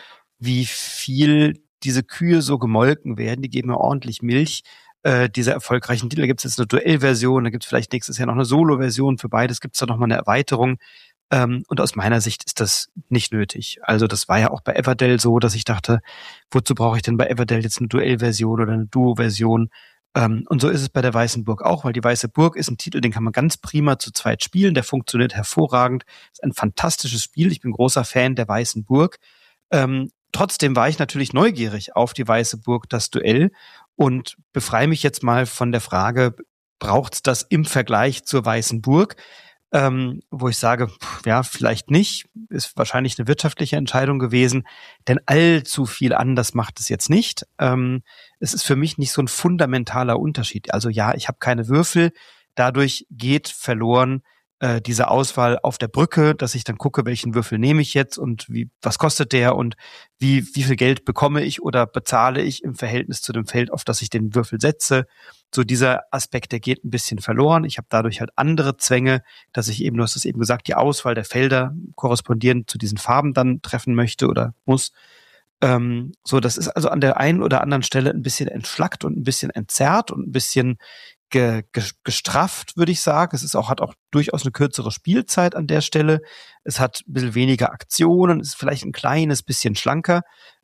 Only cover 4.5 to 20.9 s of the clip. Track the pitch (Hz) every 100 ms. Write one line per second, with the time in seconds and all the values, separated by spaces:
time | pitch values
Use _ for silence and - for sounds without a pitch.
4.5 | - - - _ _ 147 127 123 123 120
5.5 | - - 123 - 120 117 151 131 127 127
6.5 | 117 110 135 - 156 135 120 123 131 117
7.5 | 117 - 123 113 127 - 120 123 117 120
8.5 | 139 165 135 131 113 139 131 117 113 123
9.5 | 120 131 - 127 117 120 - - 120 143
10.5 | 120 127 127 _ - _ _ - 135 123
11.5 | 123 - 143 - 107 101 117 110 - -
12.5 | - 104 - - - - 123 - 110 101
13.5 | 104 110 - - 110 110 101 - 104 110
14.5 | - - - 135 120 127 123 120 117 117
15.5 | 107 - 104 - 117 - - - - -
16.5 | 127 - 120 117 113 - 117 127 120 117
17.5 | 113 113 - 117 123 131 120 120 104 113
18.5 | 113 110 113 110 131 123 117 117 101 113
19.5 | 113 113 - - _ _ 127 113 110 -
20.5 | 139 139 156 135